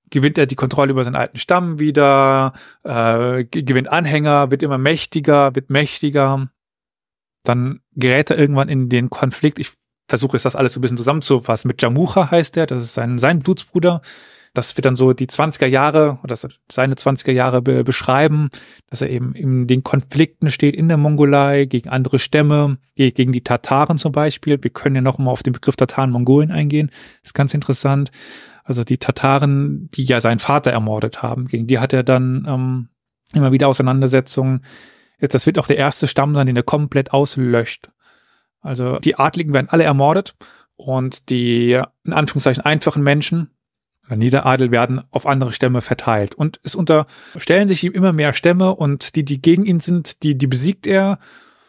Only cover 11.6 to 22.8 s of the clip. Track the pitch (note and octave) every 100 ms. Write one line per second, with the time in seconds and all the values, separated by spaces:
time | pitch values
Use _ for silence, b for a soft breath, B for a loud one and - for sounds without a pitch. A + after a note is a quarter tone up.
11.6 | B2 - A#2+ C3 F3 G3 D#3+ E3+ D3+ E3
12.6 | D#3+ B2+ A#2 - A#2+ B2 C3 E3+ C#3 F#3
13.6 | - F3+ F3 E3+ B B B B B -
14.6 | - - C3 B2+ C3 B2+ C3 - D#3 -
15.6 | C3 C3 D3 D#3 D3+ C3+ B2+ A#2 C3 -
16.6 | - - C3+ C3+ C#3 C3 - B2+ B2+ B2
17.6 | B2+ B2+ B2+ C3 - C3 D#3 D3+ C#3+ B
18.6 | B B _ B2+ C#3 B2 B2+ C3+ C#3 B2+
19.6 | B2 B2+ - C#3 - C#3+ D#3+ - D3+ -
20.6 | C#3+ D3 D#3+ D#3 D3+ D3 C#3+ C#3+ C#3 C#3
21.6 | C3+ B2+ - C3 B2+ C3 - D3+ D3+ D3
22.6 | D3 C3+